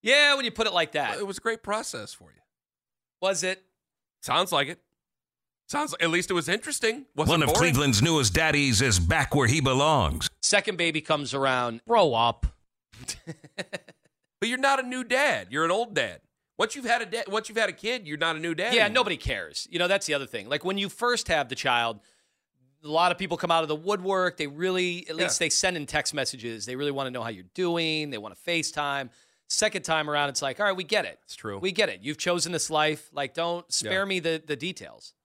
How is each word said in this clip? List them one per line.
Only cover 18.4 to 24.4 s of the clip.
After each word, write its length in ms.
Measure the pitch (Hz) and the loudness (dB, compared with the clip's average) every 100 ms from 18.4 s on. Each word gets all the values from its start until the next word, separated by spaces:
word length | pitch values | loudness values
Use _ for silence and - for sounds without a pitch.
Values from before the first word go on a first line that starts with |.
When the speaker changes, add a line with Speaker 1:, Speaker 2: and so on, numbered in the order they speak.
| 165 | -4
Speaker 2:
dad 200 | 160 208 | -2 0
Speaker 1:
Yeah, 80 | 233 | 4
Speaker 2:
anymore. 120 | 208 233 | 4 2
Speaker 1:
nobody 200 | 214 170 | 0 -2
cares. 480 | - 110 82 71 - | -2 -4 -6 -10 -8
You 80 | 165 | -2
know, 80 | 175 | 2
that's 180 | 196 175 | 2 2
the 60 | |
other 120 | 143 135 | -4 -4
thing. 240 | 113 101 | -10 -4
Like, 160 | 143 175 | -4 -2
when 120 | 196 | -2
you 120 | 196 | -4
first 400 | - 240 240 - | -2 -2 -2 0
have 180 | 160 131 | -2 -2
the 80 | 131 | -2
child, 460 | 139 120 117 107 _ _ _ _ _ _ 127 _ | 0 2 0 -4 _ _ _ _ _ _ _ _
a 40 | 151 | -2
lot 240 | 160 180 | 2 4
of 40 | 175 | 2
people 200 | 190 165 | -4 -4
come 120 | 175 | 2
out 140 | 165 | 2
of 60 | 160 | 2
the 80 | 151 | -2
woodwork. 580 | 170 208 185 190 180 | -2 -2 0 2 0
They 120 | 175 | -2